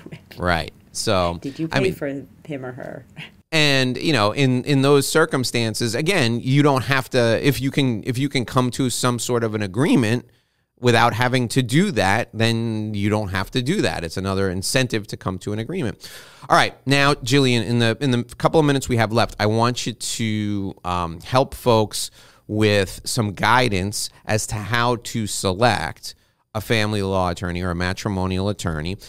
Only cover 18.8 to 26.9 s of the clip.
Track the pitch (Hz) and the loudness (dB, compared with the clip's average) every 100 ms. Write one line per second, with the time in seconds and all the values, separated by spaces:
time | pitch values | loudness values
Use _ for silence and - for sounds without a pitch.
18.8 | - 117 107 113 101 - 104 110 117 123 | 0 0 2 2 0 0 0 2 0 0
19.8 | - 113 - - 113 107 104 101 98 - | -6 -6 -8 -4 -2 -2 -2 -4 -6 -8
20.8 | 90 90 85 82 85 127 139 - 123 110 | -6 -4 -4 -8 -2 0 0 0 2 4
21.8 | 107 - - - - _ - 107 107 104 | 2 -4 -8 -12 -20 _ -6 2 4 4
22.8 | 95 - - - 104 90 104 127 123 95 | 2 -4 -6 -4 -4 0 2 4 4 0
23.8 | 98 - - - - 107 - 110 98 120 | -2 -4 -8 -10 -4 -4 -2 -8 -4 0
24.8 | 120 120 - 120 104 - 98 90 120 90 | 0 -2 -4 -6 -4 -2 -2 2 2 2
25.8 | 76 - - - _ _ _ 110 - 117 | -2 -8 -16 -18 _ _ _ -10 -2 0
26.8 | 107 | 0